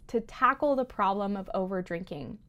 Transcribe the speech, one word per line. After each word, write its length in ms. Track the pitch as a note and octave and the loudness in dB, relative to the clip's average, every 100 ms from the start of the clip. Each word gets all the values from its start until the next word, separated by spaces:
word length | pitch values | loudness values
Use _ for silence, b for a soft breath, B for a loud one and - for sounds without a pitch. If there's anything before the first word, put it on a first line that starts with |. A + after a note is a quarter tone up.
| - | -4
to 120 | A#3 | -2
tackle 540 | A#3 - B3+ C#4 D4 C4 | -2 2 4 4 2 2
the 100 | B3+ | 0
problem 520 | - G3 G3 G3+ G3+ | 2 2 2 0 -2
of 140 | F#3 | -2
overdrinking. 840 | G3 F#3 F#3+ F#3 E3+ F#3 D3+ A3+ G#3+ | -2 0 -2 -2 -6 -6 -10 -10 -12